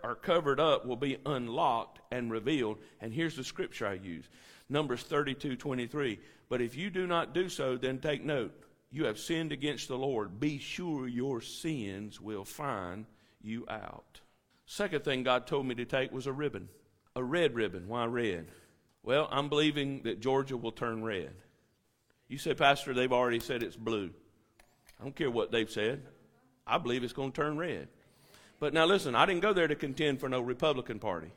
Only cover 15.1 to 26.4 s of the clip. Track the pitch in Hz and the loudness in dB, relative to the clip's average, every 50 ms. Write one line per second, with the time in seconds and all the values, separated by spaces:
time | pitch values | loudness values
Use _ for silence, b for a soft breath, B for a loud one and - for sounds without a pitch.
15.1 | 135 127 123 131 123 127 123 - 151 143 135 127 120 117 120 - - 131 131 - | 0 2 4 4 2 2 2 0 -2 -2 0 -2 -4 -4 -4 -2 0 0 0 -2
16.1 | - 131 123 139 131 139 151 143 131 98 101 101 - - _ _ _ _ _ _ | -4 -6 -6 -6 -4 -4 -4 -4 -4 -6 -10 -14 -18 -20 _ _ _ _ _ _
17.1 | - 127 127 123 151 175 165 147 117 117 107 95 90 92 87 101 113 120 117 117 | -6 -4 -2 0 2 4 4 4 4 2 0 0 -2 -4 -8 -4 -2 0 0 0
18.1 | 123 120 117 107 90 85 80 - - b b b b b b b _ _ - 104 | 2 2 2 2 0 -2 -4 -10 -14 b b b b b b b _ _ -2 2
19.1 | 131 147 151 - - 139 147 143 147 147 156 156 147 147 139 139 139 139 - 113 | 2 2 2 2 0 0 0 2 4 4 4 4 4 2 0 -2 -4 -4 -2 -4
20.1 | 95 87 110 131 135 135 135 135 131 120 113 113 - - 127 117 113 110 110 113 | -2 -2 2 2 2 2 2 0 -2 -4 -4 -4 -4 -4 -2 -2 -2 -2 -2 -2
21.1 | 104 92 76 65 95 95 - - _ _ _ _ _ _ _ _ _ _ _ _ | -2 -2 -4 -6 -10 -16 -20 -20 _ _ _ _ _ _ _ _ _ _ _ _
22.1 | _ _ _ - 127 139 - 165 135 - 151 139 139 139 - 139 127 123 127 131 | _ _ _ -12 -10 -6 -2 -2 2 6 8 8 8 6 4 -2 0 2 2 4
23.1 | 127 123 127 123 117 117 - - 131 120 117 90 82 113 113 117 113 104 98 85 | 4 4 4 4 2 0 0 -2 -2 -2 -2 -4 -6 -4 -2 0 0 0 0 -2
24.1 | 82 - - _ _ _ _ _ _ _ - _ _ _ _ - - - - 139 | -6 -12 -20 _ _ _ _ _ _ _ -20 _ _ _ _ -20 -18 -14 -12 -8
25.1 | 135 - 160 131 117 117 98 - 117 117 110 110 - 110 104 113 139 143 139 - | -4 -2 0 0 2 2 0 2 2 0 0 0 0 0 0 0 0 -2 -6 -14
26.1 | - - - _ _ _ | -20 -20 -20 _ _ _